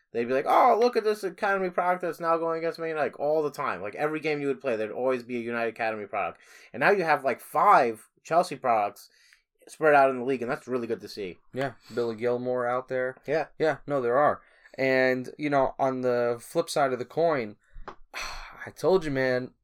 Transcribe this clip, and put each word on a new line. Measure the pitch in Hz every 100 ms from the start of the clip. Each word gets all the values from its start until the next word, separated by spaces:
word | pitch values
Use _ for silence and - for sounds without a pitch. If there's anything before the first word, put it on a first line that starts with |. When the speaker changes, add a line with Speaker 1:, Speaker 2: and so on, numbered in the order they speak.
| _
Speaker 1:
they'd | 117 120
be |
like, | 131 -
"Oh, | 135 247 214
look | 240 240
at |
this | 214 214
academy | 190 180 202 196 185
product | 180 180 180
that's | 175 151
now | 165 165
going | 165 165
against | 165 156
Man | 165
United," | 156 123
like, | -
all | 147 156
the | 147
time. | 147 131 92
Like, | 101 104
every | 151 156
game | 151 147
you | 139
would | 131
play, | 135 110
there'd | 107
always | - 127 127
be | 117 123
a |
United | 117 117 117
Academy | 110 113 110 101
product. | 104 85 - - - -
And | 120
now | 156
you | 202
have, | 160 139 135
like, | 113
five | - 151 196 180 123 110 - _
Chelsea | - 165 180 139
products | 127 113 104 - - _ _ _ _ _ -
spread | - 156 143
out | 135
in | 127
the | 123
league, | 127
and | 117
that's | 139 -
really | 127 113
good | 104
to | 104
see. | - 95 - _
Speaker 2:
Yeah, | 123 139 - -
Billy | 113 117 110
Gilmore | 120 123 127 123 120
out | 127 -
there. | 131 127 - -
Speaker 1:
Yeah. | 156 139 -
Speaker 2:
Yeah, | 156 139 -
no, | 143
there | 120 127
are. | 147 95 - _ - -
And, | 135 131 127 127 120 -
you | 147
know, | 143 131 -
on | 135 127
the | 127 120 120 120
flip | - - -
side | 160 135
of | 123
the | 120
coin, | - 170 147 107 - _ - -
<sighs> | - - - - - - - -
I |
told | - 151 190 156
you, |
man, | 135 131 127 127 -